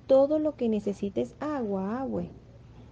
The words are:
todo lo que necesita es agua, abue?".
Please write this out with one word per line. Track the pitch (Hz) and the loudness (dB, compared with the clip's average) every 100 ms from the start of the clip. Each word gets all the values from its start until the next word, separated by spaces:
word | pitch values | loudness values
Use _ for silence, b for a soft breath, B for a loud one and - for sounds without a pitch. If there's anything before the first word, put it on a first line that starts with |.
| - | 4
todo | 269 277 311 | 6 6 4
lo | 302 285 | 0 0
que | 233 | 0
necesita | 214 202 190 202 214 | 0 -2 -4 -4 -2
es | 247 - | -4 -6
agua, | 294 294 220 196 190 240 | -6 -4 -2 -4 -4 -4
abue?". | 262 214 - - - - - - - | -4 -6 -6 -12 -20 -20 -20 -20 -18